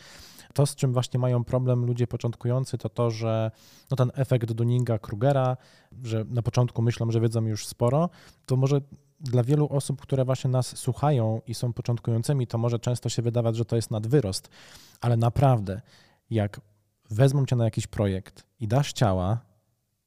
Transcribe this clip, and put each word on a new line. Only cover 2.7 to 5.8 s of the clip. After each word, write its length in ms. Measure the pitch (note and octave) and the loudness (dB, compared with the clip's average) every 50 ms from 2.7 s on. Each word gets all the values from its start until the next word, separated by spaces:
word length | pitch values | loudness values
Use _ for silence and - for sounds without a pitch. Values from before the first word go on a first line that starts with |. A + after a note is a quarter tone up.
| - | -6
to 120 | A#2 - A2+ | -6 -6 -6
to, 220 | - - A#2+ A#2+ | -2 0 0 0
że, 400 | A2+ A2 A2+ A2+ A2 A2 A2 A2 - _ - - - - _ - | 0 -2 -2 -2 0 0 -2 -2 -6 _ -18 -20 -20 -16 _ -4
no, 60 | C3+ | 0
ten 140 | - B2+ B2 - | 0 0 0 0
efekt 380 | - C3+ - C3 A#2+ A2 A2+ | -2 0 2 2 0 0 0
Dunninga-Krugera, 1080 | A#2 A2+ A#2 A#2+ B2 B2 B2 A2+ A#2 G#2+ - - A#2 G2+ A#2+ C#3 C#3+ C3+ B2+ B2+ B2+ - _ - _ _ | 0 0 2 2 2 2 2 0 -2 -2 -4 -6 -4 0 2 2 4 4 2 0 -2 -4 _ -18 _ _